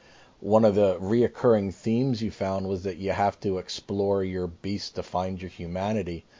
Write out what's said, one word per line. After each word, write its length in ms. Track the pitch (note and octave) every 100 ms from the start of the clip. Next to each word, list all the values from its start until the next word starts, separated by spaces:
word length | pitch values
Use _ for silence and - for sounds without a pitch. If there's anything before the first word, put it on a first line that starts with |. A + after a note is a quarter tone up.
| - - - -
one 240 | G2 A2 A2
of 100 | G2
the 200 | G2+ F2
reoccurring 720 | F#2+ A#2 A2+ - B2 A2 G2
themes 480 | - A2+ A#2 C3+ A2
you 100 | G#2+
found 360 | - G2 F#2+ F#2+
was 160 | F#2+
that 140 | F#2+ E2+
you 140 | F#2+
have 280 | F2+ G2+ -
to 180 | G2+ F#2
explore 640 | F2+ - - G2+ G2 G2 F#2+
your 220 | F#2 F2+
beast 480 | E2+ F#2+ G2+ - F#2
to 80 |
find 380 | - F2+ F#2 F#2
your 80 | F#2
humanity. 760 | - E2+ F2+ G2+ A2 F2 E2 _